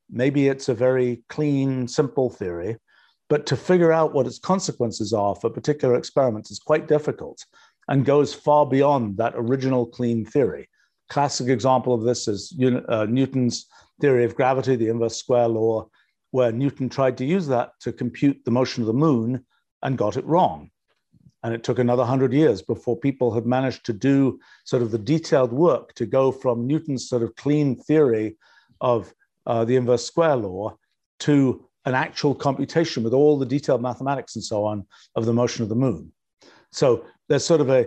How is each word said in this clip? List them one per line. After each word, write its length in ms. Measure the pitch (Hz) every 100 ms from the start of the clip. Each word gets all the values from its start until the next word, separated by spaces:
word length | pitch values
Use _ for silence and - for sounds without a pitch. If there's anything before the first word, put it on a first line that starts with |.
| _
maybe 380 | 117 135 139 135
it's 220 | 135 -
a 60 | 110
very 480 | 127 131 123 120 -
clean, 600 | - 151 139 135 131 123
simple 420 | - 143 - 127
theory, 480 | - 92 85 87 92 _ _ _ _ -
but 200 | 147 -
to 100 | 131
figure 340 | - 185 170
out 220 | 160 156
what 140 | 147 127
its 100 | 120
consequences 720 | - 190 - - 117 95 104
are 240 | 110 101 98
for 140 | 113
particular 460 | 110 147 147 131 123
experiments 560 | - - 131 107 -
is 80 | -
quite 280 | - 156 -
difficult 560 | 151 147 - - - - _ _ _ -
and 180 | 139 127
goes 280 | 143 143
far 320 | - - 147 139
beyond 500 | 131 139 143 110 98
that 160 | 113 120
original 500 | 117 135 131 127 120
clean 380 | - 120 117
theory. 460 | 107 147 117 85 - _ _ _ -
Classic 380 | - 143 - 123
example 440 | 127 127 131 123
of 100 | 123
this 240 | 110 120 -
is 280 | 101 - -
Un-, 260 | 127 123 -
uh, 180 | 110 107
Newton's 640 | 127 135 135 120 - - _ _ -
theory 240 | 147 127 117
of 100 | 110
gravity, 400 | 131 131 123 127
the 140 | 113
inverse 280 | 117 113 -
square 300 | - 123 117
law, 400 | 113 113 110 110 _ _ _ _
where 200 | 131 120
Newton 380 | 113 139 - 127
tried 280 | - 135 123
to 80 | 131
use 220 | 190 151
that 240 | 123 123 _
to 120 | -
compute 520 | - 123 - 143 139
the 80 | -
motion 320 | 131 127 -
of 40 | 110
the 60 |
moon 500 | 120 160 123 113 127 - _ _ _
and 140 | - 123
got 200 | 104 -
it 80 | -
wrong. 440 | 165 151 80 76 _ _ _ _ _ _ _
And 100 | 120
it 100 | 117
took 140 | - 123
another 280 | 123 123 117
hundred 280 | 131 131
years 300 | 131 156 98
before 340 | - 117 - 117
people 340 | 139 139 123
had 140 | 110 117
managed 400 | 127 131 123 -
to 80 |
do 460 | 104 135 139 135 - _ -
sort 180 | - 131
of 80 | 117
the 80 | 110
detailed 560 | 104 160 160 151 127
work 400 | 120 170 131 -
to 140 | - 113
go 240 | 135 135
from 340 | 131 127 117 120
Newton's 420 | 151 156 131 -
sort 140 | 123
of 140 | 113 -
clean 400 | 139 151 143 120
theory 640 | - 151 143 110 110 107 _ _ _ -
of, 320 | 127 117 92 _ _ _ -
uh, 180 | 117
the 120 | 113 131
inverse 280 | 120 123
square 320 | - - 165 135
law 400 | 104 92 104 - _ _ _ -
to 440 | - 143 131 - - _ -
an 80 |
actual 400 | 127 160 - 147
computation 720 | 131 143 135 139 165 160 -
with 100 | 113
all 240 | 127 147 147
the 80 | 127
detailed 360 | 139 - 127
mathematics 540 | 123 120 135 139 - 113
and 80 |
so 220 | 98 107 107
on 180 | 104 95 _ _ -
of 120 | 113
the 60 |
motion 280 | 117 120 -
of 80 | 110
the 60 | 110
moon. 360 | 131 87 78 _ _ _ - - _
So 340 | - 143 113 - _ -
there's 160 | 143 -
sort 160 | 165
of 80 | 131
a, 160 | 131